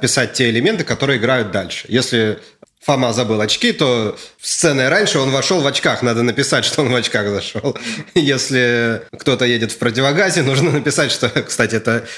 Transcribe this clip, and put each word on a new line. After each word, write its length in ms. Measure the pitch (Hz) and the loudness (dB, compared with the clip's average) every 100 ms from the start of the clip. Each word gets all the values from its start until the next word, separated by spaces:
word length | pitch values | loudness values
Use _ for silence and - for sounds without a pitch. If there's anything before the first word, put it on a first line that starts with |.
писать 340 | 127 139 117 | 0 0 0
те 160 | - 120 | 0 0
элементы, 340 | 113 151 208 | 2 2 0
которые 340 | - 113 139 127 | -2 -2 0 2
играют 320 | 113 127 104 | 2 0 0
дальше. 360 | 98 87 - - | -4 -4 -8 -2
Если 500 | 123 - 117 110 98 - _ - _ | 0 2 0 0 -2 -10 _ -20 _
Фома 280 | - 135 123 | 0 2 2
забыл 280 | 110 110 107 | 0 0 0
очки, 320 | 107 - 240 | 0 0 0
то 440 | - 139 120 104 - - - | 2 2 2 -2 -6 -14 -12
сценой 480 | - - 165 135 131 | -6 0 2 2 2
раньше 300 | 190 208 156 | 2 2 0
он 120 | 135 | 0
вошел 300 | 135 - 180 | 0 0 0
в 60 | 139 | 0
очках. 360 | 131 160 113 | 0 0 0
Надо 200 | 123 117 | 0 2
написать, 420 | 120 117 131 135 | 0 0 0 0
что 180 | - - | 0 0
он 80 | 131 | 0
в 40 | |
очках 320 | 123 - 113 104 | 0 0 -2 -2
зашел. 480 | 101 - 104 139 - 233 214 | -4 -6 -6 -6 -6 -8 -10
<laughs> 180 | - | -4
Если 880 | 180 139 131 - 131 120 120 117 113 - - | 0 2 0 0 0 2 2 0 -2 -8 -6
кто-то 260 | - 120 | -2 2
едет 280 | 123 120 110 | 2 0 -2
в 60 | - | -2
противогазе, 640 | 120 113 139 156 190 165 | -2 0 0 2 2 2
нужно 280 | 139 135 175 | 0 2 2
написать, 400 | 143 147 165 139 | 2 0 0 0
что, 180 | - 117 | 0 -2
<laughs> 180 | 131 - | -2 -2
кстати, 260 | - 110 | -2 0
это 320 | 113 117 117 117 | 0 0 -2 -4